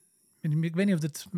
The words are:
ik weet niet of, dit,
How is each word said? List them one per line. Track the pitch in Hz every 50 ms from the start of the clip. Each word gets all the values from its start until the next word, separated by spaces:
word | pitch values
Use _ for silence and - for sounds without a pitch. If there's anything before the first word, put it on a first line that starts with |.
| _ _ _ _ _ _ _ _
ik | - 160 147 156 160 165 160
weet | 175 196
niet | 202 190
of, | 160
dit, | 156 151 - - - - -